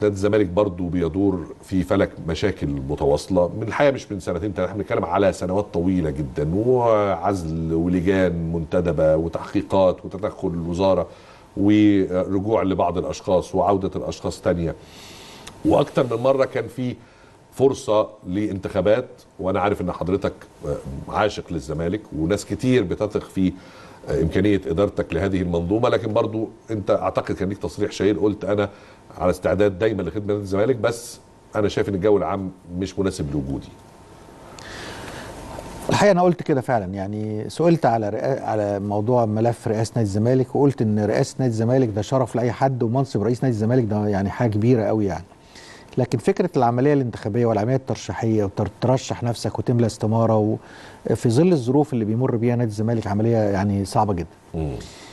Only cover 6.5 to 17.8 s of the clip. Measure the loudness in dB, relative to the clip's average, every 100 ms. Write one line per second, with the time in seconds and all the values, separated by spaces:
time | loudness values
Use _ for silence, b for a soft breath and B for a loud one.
6.5 | 0 2 4 4 4 2 0 0 -2 -2
7.5 | -4 -2 0 2 2 2 4 2 0 -4
8.5 | -4 -2 0 0 2 2 2 0 -6 -4
9.5 | -4 0 4 4 2 -8 -6 -8 -4 -4
10.5 | -4 -4 0 2 2 0 B B B B
11.5 | 0 4 6 6 4 2 0 0 -2 0
12.5 | 0 2 0 0 0 -4 -6 0 0 0
13.5 | 0 2 2 0 -6 -8 -6 -8 -4 -2
14.5 | 0 -2 -6 B B B B B B B
15.5 | -6 2 2 2 0 0 0 2 2 2
16.5 | -2 -6 -6 -6 -6 B B B B -12
17.5 | 2 2 2